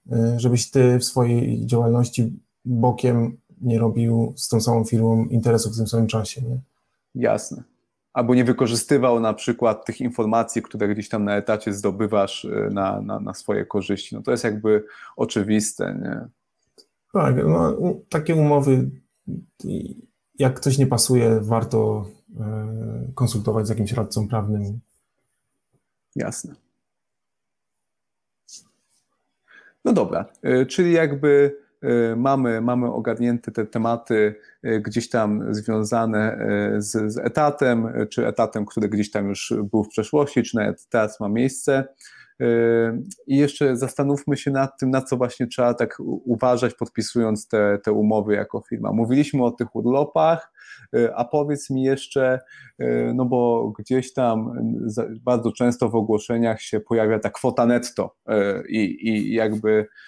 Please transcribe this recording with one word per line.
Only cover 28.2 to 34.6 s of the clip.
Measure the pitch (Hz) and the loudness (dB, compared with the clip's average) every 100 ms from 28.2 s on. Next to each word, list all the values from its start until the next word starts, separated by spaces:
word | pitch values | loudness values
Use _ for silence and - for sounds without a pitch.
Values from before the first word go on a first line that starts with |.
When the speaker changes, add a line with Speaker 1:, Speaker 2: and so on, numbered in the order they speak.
| _ _ _ - - _ _ _ _ _ _ _ _ - - _ | _ _ _ -20 -20 _ _ _ _ _ _ _ _ -20 -20 _
Speaker 2:
No | - | 2
dobra, | 196 104 - 104 _ 127 | 4 2 -2 -6 _ 0
y, | 127 127 | 2 2
czyli | - 175 | 2 4
jakby, | 170 160 139 147 143 143 143 _ _ 135 120 113 | 4 4 2 4 6 4 0 _ _ 0 2 2
y, | 117 | 2
mamy, | 135 135 123 113 | 2 2 2 0
mamy | 117 123 120 | 0 0 0
ogarnięte | 117 117 110 120 120 - | -2 -4 0 0 0 -4
te | 113 107 | -6 -4
tematy, | 117 113 117 - 113 107 107 - _ | -2 -2 -2 0 2 2 0 -14 _